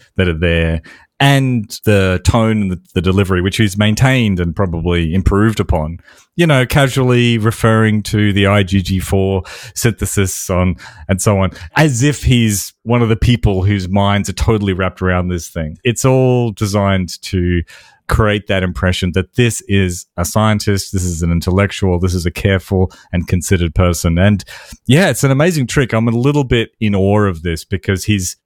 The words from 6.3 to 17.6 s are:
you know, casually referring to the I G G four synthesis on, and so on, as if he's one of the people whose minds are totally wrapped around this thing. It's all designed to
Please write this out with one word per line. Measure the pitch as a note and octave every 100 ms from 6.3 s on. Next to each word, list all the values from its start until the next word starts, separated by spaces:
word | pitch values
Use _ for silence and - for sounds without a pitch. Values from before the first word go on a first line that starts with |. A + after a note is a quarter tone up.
| -
you | E3+
know, | C#3
casually | B2+ D#3 C3+ B2+ B2+ B2 A#2+ A#2
referring | G#2+ - A2+ A2 A2 G#2+
to | G2+ G#2+ G#2
the | G2 G2
I | G#2
G | F#2+ G2
G | F2+ F#2+
four | F2 G2 F#2+ F#2+ F#2 - -
synthesis | - A#2+ G#2+ G2+ - F#2+ - -
on, | F2+ F2+ E2 - - -
and | F#2+
so | - G2+
on, | F#2+ - -
as | - D#3 A#2+
if | C#3+ C#3
he's | - B2 A2+ G2+ - -
one | - A#2+
of | A#2
the | A2
people | - A#2+ A2 F#2+
whose | F#2+ G#2 F2+
minds | G2 G2+ G2+ G2+
are |
totally | F#2 - A2 G2+
wrapped | F2+ F#2 -
around | F#2 F2+ F2+
this | F2+ -
thing. | F2 D#2 D#2+
It's | B2 A2+
all | C3+ C3 B2+ B2 A#2+
designed | G2+ G#2 G#2 G2 F#2+ F2 -
to | - F#2+ F2 F2